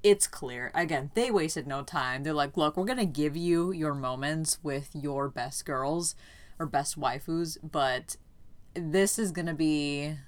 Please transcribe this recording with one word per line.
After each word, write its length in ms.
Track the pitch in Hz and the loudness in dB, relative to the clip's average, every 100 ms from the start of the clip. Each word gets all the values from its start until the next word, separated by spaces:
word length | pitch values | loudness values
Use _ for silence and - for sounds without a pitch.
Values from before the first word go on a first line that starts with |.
It's 240 | 208 202 - | 8 6 4
clear. 440 | - 131 123 123 | -2 -8 -6 -2
Again, 360 | - 170 151 143 | 0 2 0 0
they 160 | 220 254 | 0 2
wasted 360 | 208 156 160 139 | 4 2 -2 -4
no 160 | 139 | -6
time. 400 | 139 160 127 131 | -2 -2 0 -2
They're 120 | 143 | 0
like, 220 | 151 143 175 | 0 0 2
"Look, 200 | 151 165 | 2 2
we're 80 | |
gonna 220 | 196 254 196 | 0 0 0
give 280 | 147 151 | 2 0
you 380 | 156 175 170 175 | 0 2 4 2
your 220 | 175 156 | 0 -2
moments 640 | 139 127 127 143 156 156 - | -2 -4 -2 -2 0 0 -2
with 280 | 156 139 143 | -2 -4 -4
your 360 | 151 143 143 139 | -6 -4 -2 -2
best 340 | 131 123 - | -4 -6 -6
girls 500 | - 135 135 165 170 - - - - - | -4 -2 0 0 -2 -6 -18 -20 -20 -8
or 80 | 160 | 0
best 340 | 143 143 156 | 0 0 -2
waifus, 560 | 135 127 - 165 170 160 | -2 -2 -2 -2 -2 -6
but 540 | 156 156 135 127 - - - - - - - | -4 2 2 2 -4 -14 -14 -20 -20 -20 -12
this 440 | 180 160 180 196 - | -6 0 4 4 2
is 140 | 208 | -2
gonna 220 | 170 165 | -2 -4
be 640 | 156 156 151 143 143 147 151 | 2 2 2 0 -2 -4 -6